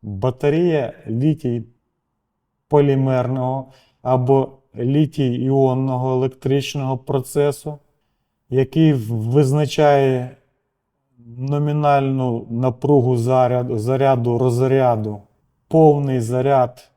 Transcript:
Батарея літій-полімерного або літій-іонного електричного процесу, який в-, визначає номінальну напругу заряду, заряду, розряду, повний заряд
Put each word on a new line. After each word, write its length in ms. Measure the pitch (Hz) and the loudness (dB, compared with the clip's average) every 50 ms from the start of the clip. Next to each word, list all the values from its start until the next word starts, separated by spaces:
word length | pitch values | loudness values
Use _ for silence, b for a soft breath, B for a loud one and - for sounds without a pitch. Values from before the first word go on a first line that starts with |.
| - | -12
Батарея 880 | 107 101 95 104 131 123 - - 147 143 160 175 175 160 151 127 110 - - - - | -12 -10 -4 -4 -4 -4 -2 -2 0 0 2 0 0 0 0 -2 -4 -8 -14 -12 -8
літій-полімерного 2500 | 110 117 131 156 156 156 - 127 120 120 113 - _ _ _ _ _ _ _ _ _ _ _ _ _ _ _ _ _ _ _ _ - 147 143 143 139 135 135 131 131 127 123 123 127 131 127 127 131 135 131 b b b b b b b _ | -6 -2 0 0 0 0 -4 -6 -6 -6 -8 -10 _ _ _ _ _ _ _ _ _ _ _ _ _ _ _ _ _ _ _ _ 2 2 4 4 2 0 0 0 0 0 -2 -2 -4 -4 -4 -6 -6 -8 -10 b b b b b b b _
або 460 | 123 131 127 127 123 135 135 131 131 - _ _ _ _ | -2 0 0 2 2 2 2 2 -2 -8 _ _ _ _
літій-іонного 1400 | - 120 123 135 147 156 147 160 - 143 127 120 123 123 131 135 135 135 131 127 131 135 135 131 127 127 131 131 | -6 -4 -2 0 0 0 0 0 -2 -2 -2 -2 -2 -2 -2 2 2 2 2 0 -2 -4 -4 -4 -4 -4 -2 -2
електричного 880 | 127 131 131 127 _ - 135 135 143 131 - - 147 135 131 135 131 | -2 -2 -2 -6 _ -4 -2 -2 -2 -2 -4 -8 -8 -6 -6 -6 -8
процесу, 800 | - - 135 135 127 - - 151 143 147 139 - - 156 147 143 _ _ _ _ _ _ _ _ _ _ _ _ _ _ | -8 -6 -6 -6 -6 -4 -4 -2 -2 -2 -2 -6 -10 -14 -14 -14 _ _ _ _ _ _ _ _ _ _ _ _ _ _
який 420 | 127 131 135 123 - 160 160 156 147 | -2 -2 -2 0 2 2 4 4 2
в-, 200 | 131 110 107 117 | 2 -2 -6 -6
визначає 1200 | 113 107 113 120 147 147 131 135 151 151 135 - - 151 147 143 139 135 131 131 127 123 127 123 _ _ _ _ _ _ _ _ _ _ _ _ _ _ _ 127 127 120 120 117 | -6 -4 0 2 2 2 2 2 0 0 -2 0 2 2 4 4 4 2 2 0 -2 -4 -8 -14 _ _ _ _ _ _ _ _ _ _ _ _ _ _ _ _ _ -20 -20 -14
номінальну 1080 | 120 127 135 143 147 147 147 147 151 147 147 143 139 139 135 135 131 131 127 117 117 - - | -10 -6 -4 -2 -2 -2 -2 -2 0 2 2 2 2 2 0 -2 -2 -2 -2 -4 -4 -6 -8
напругу 680 | 117 117 127 127 117 - - 135 147 139 120 127 127 | -6 -2 -2 -2 -2 -2 0 2 2 4 4 2 0
заряду, 600 | 120 117 123 131 127 127 123 127 123 123 123 123 110 | 0 0 0 2 2 2 2 0 -2 -2 -4 -4 -4
заряду, 600 | 107 120 131 131 139 135 135 127 120 120 120 120 | -2 -2 -2 0 2 2 2 2 0 0 0 2
розряду, 800 | 127 131 120 120 131 131 131 135 131 123 120 110 107 107 104 104 - _ _ _ _ _ _ _ _ _ | 0 0 2 2 0 2 2 2 2 2 2 0 -2 -6 -8 -10 -16 _ _ _ _ _ _ _ _ _
повний 520 | - 160 160 156 147 143 143 139 131 127 | 2 6 6 6 6 4 0 -2 -2 -2
заряд 680 | 117 110 120 127 127 139 139 135 127 123 127 - - _ _ | -2 -2 -2 -2 0 2 2 2 2 0 -2 -14 -20 _ _